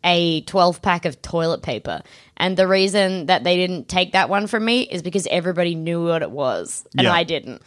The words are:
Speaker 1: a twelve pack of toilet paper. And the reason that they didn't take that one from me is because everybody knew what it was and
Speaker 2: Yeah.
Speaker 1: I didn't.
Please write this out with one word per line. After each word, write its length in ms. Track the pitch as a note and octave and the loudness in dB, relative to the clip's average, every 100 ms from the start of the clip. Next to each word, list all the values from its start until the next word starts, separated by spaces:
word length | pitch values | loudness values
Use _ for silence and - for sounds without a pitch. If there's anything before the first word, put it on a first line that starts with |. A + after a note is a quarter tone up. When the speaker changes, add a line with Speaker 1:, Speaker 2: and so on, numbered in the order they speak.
Speaker 1:
a 380 | F3 F3 E3+ D#3+ | 0 2 2 -2
twelve 400 | - G3+ F3+ E3 | -2 2 2 2
pack 220 | G3+ F3 | 0 0
of 180 | E3+ C3+ | -2 -8
toilet 400 | - E3+ E3 E3 | -6 -4 -2 -4
paper. 400 | - A2+ - E2 - - - - | -6 -8 -6 -10 -10 -20 -20 -4
And 200 | F3+ F3+ | -2 2
the 100 | F#3 | 4
reason 600 | F#3+ F#3+ G3+ F#3+ F#3 D3 | 4 4 2 2 0 2
that 180 | F3+ | 2
they 120 | F3 F3+ | 4 2
didn't 320 | F3+ F3+ - | 0 -4 -4
take 240 | F#3 F#3 | -2 0
that 160 | F#3+ C#3 | 2 2
one 180 | G3 G#3 | 0 0
from 160 | A3+ | -2
me 160 | A3+ A#3+ | 0 0
is 200 | - F3+ | 0 -6
because 260 | E3+ F#3+ - | -4 -4 -2
everybody 460 | F3+ F3 F3+ E3+ E3 | -2 0 0 -2 -2
knew 300 | D#3+ E3+ E3+ | -4 -2 0
what 160 | E3 | 0
it 80 | E2+ | -2
was 520 | B2+ C3+ F#2+ F2 - - - | -4 -2 -2 -6 -12 -8 0
and 60 | - | 2
Speaker 2:
Yeah. 60 | |
Speaker 1:
I 100 | E3+ | 2
didn't. 400 | E3 D#3+ - B2 | 0 -4 -6 -16